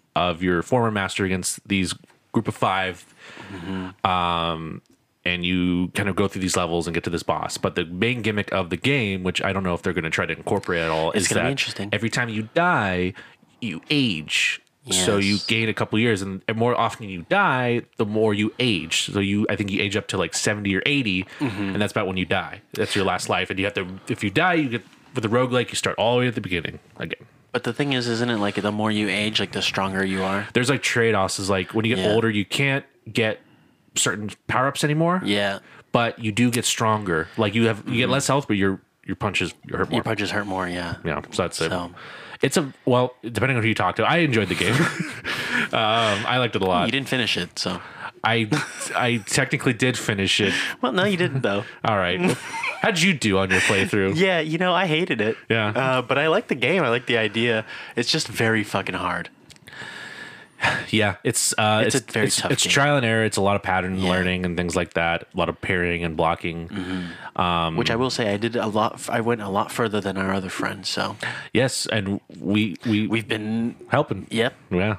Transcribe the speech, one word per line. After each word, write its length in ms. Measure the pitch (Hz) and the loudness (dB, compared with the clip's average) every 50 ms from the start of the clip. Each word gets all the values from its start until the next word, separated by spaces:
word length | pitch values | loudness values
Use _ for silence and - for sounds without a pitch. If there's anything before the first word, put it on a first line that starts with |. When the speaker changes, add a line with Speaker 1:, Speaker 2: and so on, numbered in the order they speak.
| _ _ - | _ _ -2
Speaker 1:
of 280 | 80 87 90 85 80 - | 0 0 0 0 0 0
your 200 | 180 180 175 160 | 2 2 2 2
former 280 | - 131 127 117 113 | 2 2 2 2 2
master 340 | 107 104 98 92 - - 101 | 0 0 -2 -2 -2 -2 -2
against 420 | 95 92 92 90 - - - - | 0 0 -2 -2 -4 -6 -8 -4
these 280 | - 101 98 92 87 - - - - _ _ _ _ - | -2 0 0 0 0 -2 -6 -12 -20 _ _ _ _ -4
group 140 | 117 - - | -2 -2 -2
of 60 | 120 | -2
five. 520 | - - 107 95 95 95 92 90 87 - - _ - - - - - - 98 | -2 0 0 0 0 -2 -2 -6 -8 -14 -20 _ -20 -20 -20 -18 -18 -16 -14
Speaker 2:
Mm-hmm. 560 | 98 92 85 90 95 95 92 92 95 - - | -14 -12 -10 -8 -6 -6 -8 -8 -4 0 0
Speaker 1:
Um, 760 | 95 92 90 87 87 87 85 82 85 82 80 82 80 92 - - _ _ _ _ _ _ _ - | 2 2 2 2 2 0 0 0 -2 -2 -4 -6 -8 -10 -12 -14 _ _ _ _ _ _ _ -4
and 180 | 87 90 87 87 | -2 -2 -2 0
you 420 | 90 90 90 90 90 90 87 90 87 - | 0 0 2 2 2 2 2 0 -2 -2
kind 160 | - 98 98 | -2 -2 -2
of 60 | 92 | 0
go 120 | 85 101 95 | 0 0 -2
through 140 | - 98 92 | -2 -4 -4
these 140 | 92 - 98 | -2 0 0
levels 280 | 90 82 85 85 80 | 0 0 0 -2 -2
and 60 | 85 82 | -2 -4
get 100 | 87 - | -4 -4
to 60 | - | -4
this 120 | 85 82 - | -4 -4 -2
boss. 340 | - 80 78 - - - | -2 -4 -2 -4 -6 -6
But 200 | - - 98 82 | -4 -4 -2 -2
the 100 | 90 87 | -2 -4
main 340 | 80 87 90 101 117 127 123 | -4 -6 -6 -6 -4 -4 -4
gimmick 320 | 104 110 104 104 98 - - | -2 -2 -2 -2 -2 -2 -2
of 160 | 95 92 85 | -2 -2 -2
the 80 | 92 | -4
game, 460 | 87 - 123 143 139 113 101 98 95 90 | -2 0 0 0 0 0 -2 -2 -2 -4
which 200 | 92 90 - - | -4 -2 -2 -2
I 120 | 95 95 | -2 -2
don't 80 | 98 95 | -2 -2
know 80 | 92 87 | -2 -2
if 80 | 85 | -2
they're 140 | - 98 85 | -2 -4 -2
gonna 160 | 90 80 80 | -2 -2 -2
try 160 | 80 - 95 | -2 -2 -2
to 100 | 82 80 | -2 -4
incorporate 460 | 76 - - 104 98 - - 90 85 82 | -6 -4 -2 -2 -2 -2 -2 -2 0 0
at 80 | 82 | 0
all, 220 | 80 80 80 85 - | 0 0 0 0 0
Speaker 2:
It's 100 | 107 92 | 0 0
Speaker 1:
is 60 | - | 0
Speaker 2:
gonna 120 | - 92 | 0 0
be 40 | 85 | 0
Speaker 1:
that 40 | 85 139 | 0 0
Speaker 2:
interesting. 360 | 135 - - - - 98 104 104 | -2 -2 -4 -6 -6 -6 -4 -4
Speaker 1:
every 180 | 101 117 113 | -2 -2 -2
time 180 | - 131 123 117 | -2 -2 -2 -2
you 220 | 110 107 110 107 - | -4 -6 -6 -4 0
die, 600 | 165 170 180 175 139 107 98 92 90 90 92 92 - - - - _ _ _ _ _ - | 0 2 2 2 2 2 2 0 0 0 -2 -4 -6 -14 -20 -20 _ _ _ _ _ -8
you 180 | 110 85 85 - - | -8 -8 -6 -4 0
age. 720 | 151 143 135 117 90 78 76 - - - - - - - _ _ _ _ _ - | 0 2 2 2 0 -2 -4 -2 -2 0 0 0 -2 -4 _ _ _ _ _ -2
So 260 | 95 92 - - 104 | 0 0 2 2 2
you 200 | 101 101 98 104 | 4 4 2 2
Speaker 2:
Yes. 100 | 98 - | 2 0
Speaker 1:
gain 240 | - 113 113 113 110 | 0 0 0 0 0
a 20 | 101 | 0
couple 260 | - 113 - - 107 | -2 -2 0 0 2
years, 220 | 113 120 110 95 | 2 2 2 0
and, 220 | 98 98 95 95 - | -2 -4 -6 -6 -4
and 120 | - 113 113 | -4 -2 0
more 200 | 117 123 120 - | 0 2 2 2
often 300 | 117 113 - - 113 101 | 0 0 -2 -4 -10 -10
you 160 | 95 87 82 - | -10 -10 -4 0
die, 500 | 175 196 202 175 135 127 127 120 120 120 - - _ | 2 2 2 2 2 2 2 2 0 0 -2 -4 _
the 80 | - 117 | -2 -2
more 300 | 104 107 110 110 110 104 | 0 2 2 4 4 4
you 180 | 101 107 107 - - | 2 2 0 0 0
age. 460 | 123 127 107 82 76 80 - - - - | 2 2 2 0 0 -2 -2 -2 -2 -2
So 80 | 95 101 | 0 0
you, 280 | 98 98 101 104 107 - | 2 2 2 2 2 2
I 80 | 104 | 0
think 140 | 95 104 98 | 0 -2 0
you 100 | 95 - | 0 0
age 160 | - 101 98 | 0 0 0
up 120 | 107 - - | -2 -4 -2
to, 100 | - 95 | -2 -2
like, 160 | 87 85 - | -2 -2 -2
seventy 420 | - - 117 107 104 104 101 95 | -2 0 0 0 0 0 0 0
or 60 | 95 - | 2 2
eighty, 400 | 135 143 143 127 107 92 92 90 - - - | 2 0 0 0 0 0 -2 -2 -4 -6 -6
Speaker 2:
Mm-hmm. 300 | 151 127 95 101 101 98 | -4 -4 -4 -4 -4 -2
Speaker 1:
and 100 | 95 101 | -2 0
that's 120 | 104 98 - | -2 0 0
about 140 | 113 107 | 0 -2
when 120 | 95 95 92 | 0 0 -2
you 80 | 92 | 0
die. 340 | - 104 95 85 78 - 104 - _ - | 0 0 -2 -2 -4 -8 -14 -16 _ -4
That's 200 | - 107 - - | -2 -2 0 0
your 120 | 101 95 | 0 2
last 240 | 95 90 90 - - | 2 0 0 0 0
life, 180 | 104 90 90 - | 0 0 0 -2
and 100 | 101 95 | -2 -2
you 60 | 95 | -2
have 80 | 101 - | -2 -2
to, 100 | 104 95 90 92 95 - - | -2 -4 -6 -8 -10 -8 -6
if 140 | 117 - - | -6 -4 -2
you 60 | 101 | -2
die, 240 | 95 151 170 185 175 | 2 2 2 4 2
you 160 | 165 151 127 | 2 0 0
get, 140 | 117 117 - - - - - - - | -2 -6 -6 -10 -20 -20 -20 -12 -6
with 80 | 123 113 | -4 -2
the 80 | 107 | 2
roguelike, 400 | 110 123 131 123 123 127 117 - | 2 2 2 2 2 0 0 0
you 60 | - | -2
start 200 | - - 98 - | -2 -2 0 0
all 200 | - 98 117 123 | 2 2 4 4
the 40 | 123 | 4
way 80 | 123 127 | 2 2
at 60 | 113 | 0
the 80 | - - | -2 -4
beginning 380 | 98 92 85 80 - 82 82 - - - - | -2 -2 -4 -4 -4 -8 -12 -16 -18 -12 -10
again. 260 | - 80 - - - - _ - _ _ | -8 -8 -8 -8 -10 -14 _ -20 _ _
Speaker 2:
But 140 | - 123 - | -6 -4 -2
the 80 | 123 117 | -2 -2
thing 220 | - 147 143 135 | 0 0 0 0
is, 120 | 127 120 120 | 0 0 0
isn't 200 | 117 113 123 123 | 0 0 0 0
it, 80 | 120 | 0
like, 200 | 107 101 101 101 | 2 0 0 0
the 140 | - 98 104 | 0 0 0
more 200 | 104 107 107 110 | 0 0 0 0
you 180 | 107 104 104 101 | 2 2 0 0
age, 320 | 92 101 104 107 107 - | 0 0 0 0 0 -2
like, 120 | 101 90 - | -2 -2 -2
the 100 | 101 95 | -2 -2
stronger 420 | - - - 95 95 92 95 95 | -2 0 0 -2 0 0 0 0
you 180 | 95 95 95 95 | 0 0 0 0
are? 260 | 95 98 101 107 - - | 0 -2 -2 -2 -2 0
Speaker 1:
There's, 160 | 123 123 120 | 0 2 2
like, 140 | 139 127 - | 2 0 0
trade-offs. 560 | - - 123 117 113 107 101 95 90 - - | 0 2 2 4 4 4 4 2 0 0 -2
Is, 100 | 98 92 | 0 0
like, 240 | 101 95 92 - - | 0 0 0 0 0
when 140 | 113 107 | 0 2
you 80 | 113 - | 2 2
get 80 | 95 95 | 2 2
Speaker 2:
Yeah. 80 | - 104 | 2 4
Speaker 1:
older, 160 | 113 110 113 | 4 4 2
you 160 | 107 104 95 | 2 0 0
can't 400 | - - - 139 139 135 139 - - _ _ _ - | 0 0 0 2 2 2 0 -2 -6 _ _ _ -6
get 300 | 110 - 113 110 104 - - _ - _ _ _ _ _ _ _ - | -2 0 0 2 0 -4 -8 _ -20 _ _ _ _ _ _ _ -4
certain 380 | - - 131 92 104 104 101 - - _ - | -2 0 0 0 -2 -6 -8 -10 -10 _ -2
power-ups 360 | 123 120 127 139 139 - - | 0 2 2 2 0 0 0
anymore. 380 | 147 147 156 160 170 180 185 185 | 2 2 4 4 2 2 2 0
Speaker 2:
Yeah. 360 | 101 143 202 202 143 98 - - - - - - _ - | 0 0 2 2 0 -2 -4 -8 -14 -20 -20 -4 _ 2
Speaker 1:
But 260 | 123 117 113 - - | 2 2 2 0 -2
you 120 | 120 110 | -2 -2
do 200 | 104 101 120 127 | 2 4 4 4
get 160 | 117 120 104 | 4 2 0
stronger. 640 | - - - 120 110 107 107 104 92 85 78 80 - - - | 0 0 2 4 4 4 2 2 0 0 0 0 -2 0 0
Like, 160 | 110 104 98 | 0 2 4
you 140 | 117 117 113 | 4 4 4
have, 100 | 110 101 - | 2 0 -4
you 80 | - 127 | -2 0
get 80 | 117 127 | 2 2
Speaker 2:
Mm-hmm. 100 | 123 123 | 2 2
Speaker 1:
less 140 | 139 - | 2 2
health, 220 | - 131 143 135 - | 2 2 2 2 2
but 100 | 107 98 | 2 2
your, 240 | 98 98 95 92 - _ _ _ _ | 2 2 2 0 -4 _ _ _ _
your 100 | - 95 | -8 -6
punches 380 | - - 104 92 - 90 80 - - - - | -4 -2 -2 0 0 -2 -2 -4 -8 -12 -6
hurt 180 | - - 92 - | -4 -2 -2 0
more. 80 | - | 0
Speaker 2:
Your 80 | - - | -2 0
punches 260 | 113 110 101 104 90 | -2 -2 -2 -2 -2
hurt 160 | 101 104 101 | -2 -2 -2
more, 220 | 101 92 95 92 90 | -2 -2 -4 -2 -4
yeah. 280 | 87 90 87 85 85 - - | -4 -4 -6 -6 -8 -6 -4
Speaker 1:
Yeah, 160 | 82 76 73 - - | -4 -4 -4 -6 -6
so 140 | - - 92 | -4 -2 -2
that's 140 | 85 - - 82 | -2 -2 -2 -2
it. 80 | 80 | -2
Speaker 2:
So. 240 | 90 87 87 87 87 - - - - - - - - - - | -2 -2 -4 -6 -10 -14 -18 -16 -16 -16 -16 -16 -4 -2 0
Speaker 1:
It's 160 | 135 - - | 0 2 0
a, 120 | 151 135 - - - | 0 -2 -4 -6 0
well, 300 | - 123 123 127 127 - - - | 2 2 2 2 0 -2 -6 -10
depending 340 | 113 117 - 113 131 135 | -8 -4 0 0 0 2
on 60 | 120 107 | 2 2
who 60 | 113 | 2
you 40 | 107 | 2
talk 220 | - 98 90 87 | 2 0 0 0
to, 60 | - 110 | 2 2
I 140 | 107 143 170 | 2 4 4
enjoyed 300 | 170 147 120 110 101 90 | 4 4 4 2 2 2
the 40 | 90 | 0
game. 200 | 80 90 92 120 | 0 2 2 2
<laughs> 100 | 135 170 165 - - 302 302 - - - - - - - - - - - - - | 2 2 0 0 -4 -6 -8 -10 -10 -8 -6 -6 -4 -4 -2 -2 -2 0 0 0
Um, 520 | - 110 107 110 117 113 107 101 98 113 | 0 2 2 2 2 2 2 0 0 0
I 120 | - 123 127 | 0 0 0
liked 160 | 123 113 - | 0 0 0
it 60 | 107 95 | 0 2
a 20 | |
lot. 200 | 92 90 87 92 | 2 2 2 2
Speaker 2:
You 60 | 107 117 | 2 0
didn't 160 | 139 131 - | -2 -2 -2
finish 280 | 135 127 117 104 - | -2 0 0 0 0
it, 220 | 101 90 87 - - | -2 -4 -4 -6 -6
so. 220 | - 95 92 87 - - - - - - - - - | -4 -4 -4 -6 -8 -12 -14 -14 -14 -14 -6 -2 0
Speaker 1:
I, 260 | 107 113 117 113 107 156 147 - - - - - - 123 | 2 2 2 2 0 0 -2 -2 -4 -8 -10 -8 -4 -2
I 240 | - 120 120 120 117 98 | 0 0 2 0 0 -2
technically 460 | - - - 135 131 - - - 135 120 | -2 0 0 0 2 0 0 2 0 0
did 260 | 107 127 127 120 - | 2 2 0 0 0
finish 420 | - - 110 98 95 92 - - | 0 -2 0 2 2 2 2 2
it. 120 | 107 95 85 - - - - - | 2 2 2 0 -2 -4 -4 -4
Speaker 2:
Well, 120 | - 127 220 | -2 0 0
no, 120 | 180 185 | 2 2
you 120 | 208 196 | 2 2
didn't, 260 | 165 180 170 139 131 120 | 2 0 0 0 0 0
though. 220 | 107 101 101 104 - - | 0 0 -2 -4 -6 -8
Speaker 1:
<laughs> 100 | - - | -4 -2
All 120 | 113 110 | 0 2
right. 240 | 98 92 87 90 95 175 185 - - - - - 906 988 - - - | 2 2 2 0 2 2 0 0 -2 -4 -8 -8 -8 -6 -6 -4 0
How'd 200 | - 220 208 165 | 0 2 2 4
you 120 | 156 196 185 | 4 2 2
do 240 | 135 - 110 95 95 | 2 2 2 4 4
on 120 | 98 92 | 4 2
your 100 | 95 92 | 2 2
playthrough? 560 | - - 110 98 95 95 - 104 95 95 98 | 2 4 2 2 2 2 2 2 2 2 2
Speaker 2:
Yeah, 240 | 160 185 190 185 165 | 2 4 4 4 2
you 180 | 156 160 156 165 | 2 0 0 0
know, 140 | 185 180 175 | 2 2 2
I 120 | 175 190 | 2 2
hated 340 | 180 156 156 180 185 147 113 | 2 2 0 0 0 0 0
it. 160 | 104 110 110 - - - | 0 0 -2 -2 0 0
Speaker 1:
Yeah. 200 | 113 113 107 104 | 2 2 2 2
Speaker 2:
Uh, 340 | 107 123 131 131 131 127 123 | 2 2 2 2 2 2 2
but 160 | - 131 135 | 2 2 2
I 100 | 151 160 | 4 4
like 200 | 160 208 - - | 2 2 0 -2
the 60 | 196 | -2
game. 280 | 131 117 127 175 196 156 | 0 2 2 2 4 2
I 60 | 120 | 2
like 160 | 117 123 127 | 2 0 0
the 120 | - 123 113 | 0 2 2
idea. 460 | 110 107 101 113 117 120 113 110 107 - - - - - - | 2 0 0 2 2 2 2 0 -2 -4 -8 -14 -14 -8 -4
It's 140 | - 120 - | -2 -2 0
just 180 | - 160 - - | 0 -2 -2 -2
very 340 | - - 120 113 113 110 101 | -2 0 2 2 2 2 0
fucking 300 | - - - 92 - 92 | 0 -2 -4 -2 -2 -4
hard. 340 | 90 90 90 87 87 85 - - - - - - - _ - - - - - - - - - - - - - - - - - _ - - - - - - - | -4 -2 -2 -4 -4 -6 -10 -14 -20 -20 -20 -20 -20 _ -20 -18 -16 -14 -14 -14 -14 -14 -14 -14 -14 -16 -16 -18 -20 -20 -20 _ -4 -2 0 0 -2 -2 0
Speaker 1:
Yeah, 280 | - 107 104 104 95 - - | 2 2 4 2 0 0 -2
it's, 280 | 127 113 - - - - - | -2 0 0 0 0 2 2
uh, 240 | 110 107 107 107 110 | 4 4 4 4 4
Speaker 2:
It's 100 | 107 - | 2 2
Speaker 1:
it's, 140 | 135 117 - | 0 0 -2
Speaker 2:
a 40 | - | 0
very 140 | 117 107 | 0 2
Speaker 1:
it's, 100 | 98 - - | 2 2 0
Speaker 2:
tough 100 | - - | 0 0
Speaker 1:
it's 120 | 139 - - | 0 2 2
Speaker 2:
game. 60 | - | 4
Speaker 1:
trial 260 | - 143 139 147 147 | 4 4 4 4 4
and 80 | 139 120 | 4 4
error. 180 | 113 113 110 110 | 2 4 4 2
It's 140 | 107 - | 2 2
a 60 | - 98 | 2 2
lot 120 | 98 101 | 4 2
of 80 | 98 - | 2 2
pattern 360 | 98 92 92 90 92 92 92 | 2 2 2 2 0 0 0
Speaker 2:
Yeah. 100 | 95 92 | 2 2
Speaker 1:
learning 380 | 90 92 90 90 90 90 90 | 2 2 2 2 0 0 0
and 100 | 90 87 | -2 0
things 180 | 85 90 87 85 | 0 -2 0 0
like 200 | 90 87 85 - | -2 -2 -2 0
that. 300 | 85 85 82 85 82 - - - | 0 2 2 0 0 -4 -4 -2
A 20 | |
lot 140 | 90 85 82 | -2 0 0
of 100 | 82 - | -2 -4
parrying 440 | - - 98 90 87 87 85 85 87 | -2 -2 0 0 0 0 0 -2 -2
and 120 | 85 78 | -2 0
blocking. 520 | 78 85 80 85 82 - 87 82 85 82 - | 2 2 2 2 0 -2 -6 -6 -6 -8 -8
Speaker 2:
Mm-hmm. 720 | - 101 90 90 92 92 87 87 82 - - - - - | -8 -8 -6 -6 -6 -6 -6 -8 -10 -12 -14 -8 -4 0
Speaker 1:
Um, 360 | 92 87 87 85 85 82 82 | 0 2 2 2 0 0 0
Speaker 2:
Which 140 | 85 117 - | 0 0 0
I 60 | 117 | 0
will 120 | 113 127 131 | 0 0 -2
say, 240 | - - 120 104 101 | -2 -2 0 0 0
I 60 | 101 | 0
did 180 | 110 117 113 | -2 -2 -2
a 100 | 120 98 113 | -2 -2 0
lot. 260 | 101 107 107 113 - | 2 2 2 0 0
F-, 160 | - - - | -4 -6 -4
I 100 | - 117 | -2 0
went 220 | 110 117 117 104 104 | 0 0 0 -2 -2
a 80 | 101 | -2
lot 200 | 95 101 110 - | -2 -2 -2 -2
further 300 | - - 120 110 101 107 | -2 -2 -2 0 0 -2
than 160 | 95 101 92 | -2 -2 -2
our 160 | 95 95 95 95 | -2 -2 -2 -2
other 160 | 98 92 92 | -2 -2 -4
friends. 400 | - - - - - - - - | -4 -4 -4 -4 -4 -6 -6 -6
So 280 | - - 101 104 107 107 - 123 - - - - - | -4 -2 -4 -4 -6 -6 -8 -8 -8 -8 -8 -2 0
Speaker 1:
yes, 320 | 110 131 131 - - - | 2 2 2 0 -2 -4
and 320 | - - 110 98 98 101 - - - - 90 | -2 -2 -2 -2 -2 -4 -4 -6 -10 -14 -8
we, 360 | - 85 101 107 107 107 80 - - | -2 0 2 2 2 0 -2 -4 -2
we 200 | 120 107 104 110 | 0 2 2 2
Speaker 2:
we've 220 | 110 - 113 107 101 | 0 0 -2 -2 -2
been 460 | 113 107 107 107 110 113 113 120 - - - - | -4 -4 -2 -2 -2 -2 -2 -2 -4 -8 -4 0
Speaker 1:
helping. 380 | - 135 151 - 113 95 - - | 2 2 2 0 -2 -8 -8 -4
Speaker 2:
Yep. 240 | - 113 113 123 - - - - | 0 0 0 0 -2 -6 -6 -2
Speaker 1:
Yeah. 260 | 95 90 95 107 104 | 0 2 2 2 0